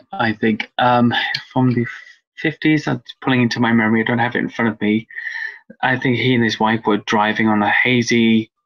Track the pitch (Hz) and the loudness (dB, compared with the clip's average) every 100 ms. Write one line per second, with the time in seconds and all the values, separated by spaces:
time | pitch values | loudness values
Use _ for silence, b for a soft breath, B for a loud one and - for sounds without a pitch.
0 | - 196 113 107 113 107 - - 123 123 | -12 -4 -4 0 -2 -2 -4 -2 2 4
1 | 120 - B B - - 127 120 117 B | 2 0 B B -6 -2 0 0 -4 B
2 | B B _ - - 147 156 151 147 123 | B B _ -6 -6 -2 0 0 0 -6
3 | - - - 127 117 110 117 113 107 113 | -8 -10 -2 2 2 2 2 2 2 0
4 | 113 123 120 - - - 117 107 107 110 | 0 0 -2 -2 -4 -2 -4 -2 0 0
5 | - B B B B B B - 127 127 | -2 B B B B B B -6 -4 -2
6 | 135 117 123 123 113 - 110 110 110 104 | 0 0 2 2 2 0 0 0 0 -2
7 | - 110 107 107 110 107 104 - 123 123 | 0 0 0 0 0 2 0 2 2 2
8 | 117 117 113 113 110 _ | 2 2 4 2 0 _